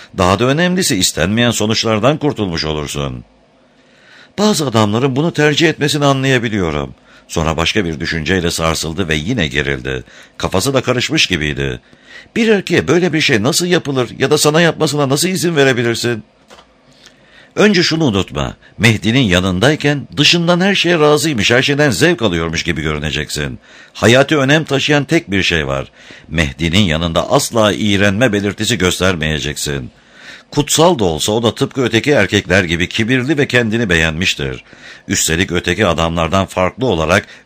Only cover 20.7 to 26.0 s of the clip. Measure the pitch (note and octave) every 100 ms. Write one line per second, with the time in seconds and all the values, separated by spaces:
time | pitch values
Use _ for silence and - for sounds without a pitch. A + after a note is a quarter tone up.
20.7 | F#3+ E3+ F3 D3 D3 D#3 B2+ F#2+ A#2+ C3
21.7 | C#3+ D3 G2+ E3 F3 A2 E2+ E2 E2 -
22.7 | D#2 D#2 D2+ D2 C#2+ C#2+ D2 D2 B1 -
23.7 | - - - G#2 B2+ C#3 D#3 C3 D#3 C#3+
24.7 | C3+ - D3 C#3 E3 - F#2+ - E2+ C#2
25.7 | C2+ B1+ -